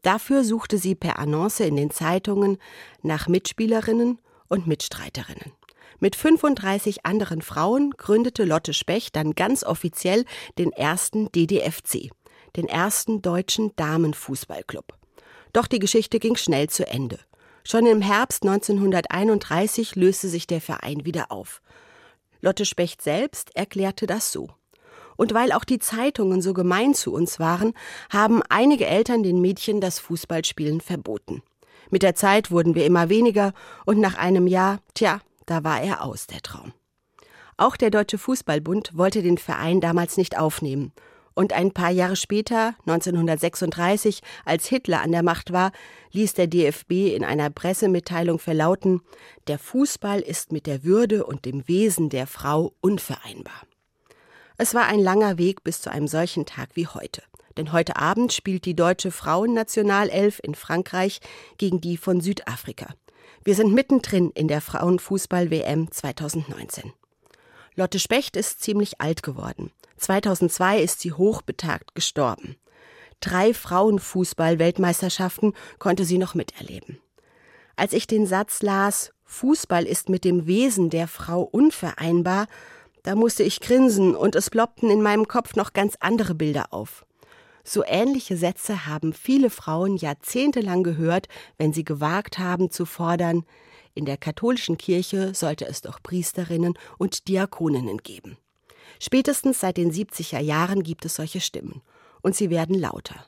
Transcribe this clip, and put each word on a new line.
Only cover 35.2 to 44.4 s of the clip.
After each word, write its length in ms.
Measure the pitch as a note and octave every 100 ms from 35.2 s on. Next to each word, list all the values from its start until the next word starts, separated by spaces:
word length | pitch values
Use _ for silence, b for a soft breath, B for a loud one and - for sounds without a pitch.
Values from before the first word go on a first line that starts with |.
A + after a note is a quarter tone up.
| _ _ -
da 200 | E3 D#3
war 160 | C#3+
er 240 | E3 - C3+
aus, 220 | - -
der 120 | -
Traum.“ 320 | - - - - _ _ _ B B B B B
Auch 180 | A#3+ -
der 140 | A3+
Deutsche 280 | G#3 G#3 G#3
Fußballbund 800 | - B3+ - D3+ D#3 F#3+ - D#3+
wollte 260 | F#3 G#3+
den 160 | F3 F3
Verein 440 | - - D#3+ F#3
damals 340 | E3+ E3+ E3+ -
nicht 220 | F3+ -
aufnehmen. 560 | D#3 - D3 C3+ C3+ b b b b -
Und 160 | F#3
ein 200 | F#3 F#3
paar 180 | F#3+ E3+
Jahre 240 | F3+ F3+ F#3+
später, 580 | - G#3 G#3+ A#3 A3 A3+ -
neunzehnhundertsechsunddreißig, 1400 | - F#3 F3 E3 D#3 E3+ - F3 D#3+ F3 G#3 A3 G3+ B B